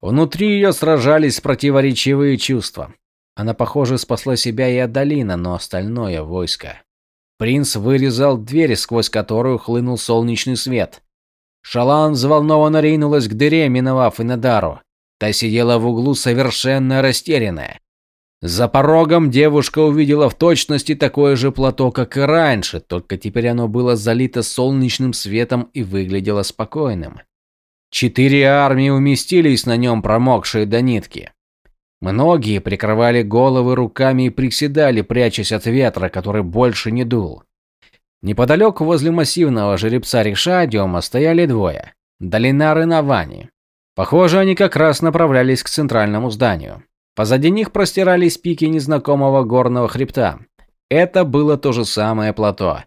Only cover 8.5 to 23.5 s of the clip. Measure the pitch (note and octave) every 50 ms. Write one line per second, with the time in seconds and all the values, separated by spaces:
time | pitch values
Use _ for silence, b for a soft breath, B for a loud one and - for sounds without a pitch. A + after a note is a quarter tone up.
8.5 | C3 D#3 E3 D3 A#2 G2 - - A#2 A#2 G#2+ - - A2 G#2 - A2+ A2 A#2+ C3
9.5 | B2+ A2+ - - A#2 A#2+ A#2+ B2+ B2 A2+ - - A#2+ A#2 A#2 A#2+ A#2 A2 - C3
10.5 | C3 A2+ - C3 B2+ A#2+ F#2+ - - - _ _ _ _ _ _ _ _ _ _
11.5 | _ _ _ - - - B2 B2 C#3+ D3+ D#3 D#3 D3+ C3 A#2+ C#3 D3+ D3+ D3 D3+
12.5 | D#3 D3+ D3+ D3+ D#3 D#3 D3+ D3+ D#3 D#3 D3+ D3 D3 D3 B2 G#2+ G#2+ G#2+ C#3 D3+
13.5 | D3+ E3 D#3 C#3 B2 B2+ B2+ C3 C3 C3 B2+ A2+ - - A#2 A#2 B2 A#2+ A2+ B2+
14.5 | A#2+ G#2+ F#2+ E2 - - _ _ _ _ _ _ _ _ - G#2+ G#2+ - - A2+
15.5 | G#2+ A#2 A#2+ A#2 A#2+ A#2 A2+ A#2+ A#2+ A2+ A#2+ C#3 C#3+ C3+ - C3 A#2+ A#2+ C3 C3
16.5 | - - - C3 C3+ C3+ C3+ C3 C3 C3+ C3+ C3+ B2 - - - D#3+ C#3 A#2 G#2
17.5 | F2 D#2 C2 - - - _ _ _ _ _ _ _ _ _ _ _ _ - E2+
18.5 | E2+ F#2+ A#2+ A#2 - C3 C3+ D3 D#3 D#3+ E3 D3+ E3 E3+ E3 D3 A#2 B2+ D3 D3+
19.5 | D3 D3 C3+ - - D3+ D#3 D#3 C#3+ D3+ D#3 C#3 D3 D3 D3+ C3 - - E3 E3+
20.5 | E3+ - - - D3 C#3+ C#3 - D3+ C#3 D3 C3+ - - C#3+ C#3+ C#3 B2+ A#2+ C#3
21.5 | C3 - C3+ C3 B2 - C3+ B2+ - - B2+ A#2 - C#3 C#3 C#3 D3+ E3 E3 D3+
22.5 | C3 G#2+ F#2 - - E2+ - _ F2 F2+ E2+ _ G2 F#2 - - F#2+ A#2+ A#2 A#2+